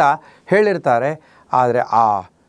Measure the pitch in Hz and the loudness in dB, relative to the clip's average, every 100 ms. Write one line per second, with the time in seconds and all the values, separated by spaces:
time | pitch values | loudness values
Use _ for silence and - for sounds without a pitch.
0 | 143 151 - _ - 190 214 170 143 120 | 0 0 -8 _ -2 0 0 -2 0 0
1 | 135 156 _ _ _ 127 123 120 - 110 | -2 -6 _ _ _ -2 0 0 0 0
2 | 113 101 90 _ | 2 0 -6 _